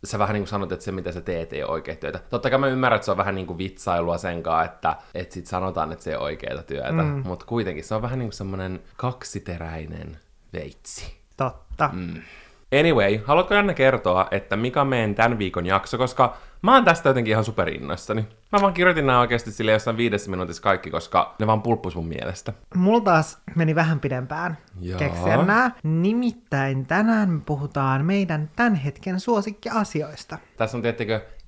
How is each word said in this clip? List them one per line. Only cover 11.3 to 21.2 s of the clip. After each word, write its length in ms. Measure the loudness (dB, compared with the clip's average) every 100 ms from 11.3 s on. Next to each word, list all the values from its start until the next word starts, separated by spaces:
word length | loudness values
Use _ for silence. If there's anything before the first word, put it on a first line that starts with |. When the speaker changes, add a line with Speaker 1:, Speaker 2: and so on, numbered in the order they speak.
| -6
Speaker 2:
Totta. 540 | -6 -6 -12 -2 -2
Speaker 1:
Mm. 300 | -2 -8 -10 -14 -20 -20 _ 0 4
Anyway, 400 | 4 4 4 2
haluatko, 300 | 2 2 4
Janne, 200 | 4 4
kertoa, 540 | 4 4 4 2 2 2
että 260 | -2 -2 -2
mikä 240 | 0 0
on 60 | 2
meidän 280 | 2 0
tän 240 | 4 4 4
viikon 280 | -2 -2 2
jakso, 320 | 2 2 -2
koska 380 | 0 2 2 2 -18 -4
mä 120 | 6
oon 100 | 6
tästä 240 | 8 4 4
jotenkin 220 | 2 4
ihan 140 | 2
superinnoissani. 840 | 2 0 -2 -2 -6 -6 -4 -4 -4 -10 -2
Mä 80 | 2
vaan 100 | 4
kirjoitin 320 | 4 4 4 4
nää 140 | 6
oikeasti 320 | 4 2 -2
sille 200 | -2 2
jossain 240 | 2 2 0
viidessä 340 | 2 0 -2
minuutissa 320 | -4 -4 -2
kaikki, 280 | 0 0 0
koska 440 | -6 0 2